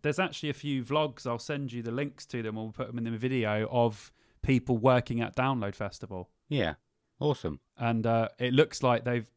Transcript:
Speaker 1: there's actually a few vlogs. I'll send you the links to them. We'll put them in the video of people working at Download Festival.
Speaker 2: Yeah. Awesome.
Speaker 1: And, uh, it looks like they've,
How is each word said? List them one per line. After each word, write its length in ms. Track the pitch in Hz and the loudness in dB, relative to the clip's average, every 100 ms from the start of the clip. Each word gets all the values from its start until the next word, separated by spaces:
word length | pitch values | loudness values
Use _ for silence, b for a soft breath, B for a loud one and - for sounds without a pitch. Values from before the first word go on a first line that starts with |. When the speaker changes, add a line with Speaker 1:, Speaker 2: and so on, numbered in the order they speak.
Speaker 1:
there's 180 | 151 151 | -2 0
actually 300 | 190 - 151 | -2 -2 -6
a 40 | 135 | -4
few 280 | 147 135 | -2 -2
vlogs. 440 | 120 151 151 - 127 | 0 0 0 -2 -4
I'll 100 | 117 | -4
send 320 | - 143 135 | -4 -6 -4
you 120 | 120 | -6
the 80 | 113 | -4
links 340 | 123 143 - - | -4 -4 -6 -8
to 140 | 123 | -6
them. 140 | 110 110 | -4 -6
We'll 160 | 110 | -8
put 160 | 110 123 | -8 -8
them 100 | 120 | -4
in 60 | |
the 140 | 117 113 | -4 -2
video 500 | 127 131 107 107 110 | 0 0 2 0 2
of 420 | 123 117 107 - _ _ _ | 2 2 0 -12 _ _ _
people 360 | - 127 - 117 | 2 2 4 2
working 440 | 127 123 - 120 | 4 4 2 -2
at 140 | 110 - | -2 0
Download 400 | 131 127 98 - | 0 0 -4 -4
Festival. 540 | 101 - 95 92 90 _ - | -8 -8 -12 -10 -12 _ -2
Speaker 2:
Yeah. 260 | 143 85 73 _ _ _ - | 0 0 -2 _ _ _ -4
Awesome. 400 | 147 139 85 71 _ - | -2 0 -4 -8 _ -4
Speaker 1:
And, 300 | 117 113 113 | 0 2 2
uh, 220 | 113 110 - | 2 2 -2
it 120 | 123 | 2
looks 280 | 131 156 - | 4 4 4
like 220 | 131 117 | 2 2
they've, 260 | 120 120 110 | 2 -2 -4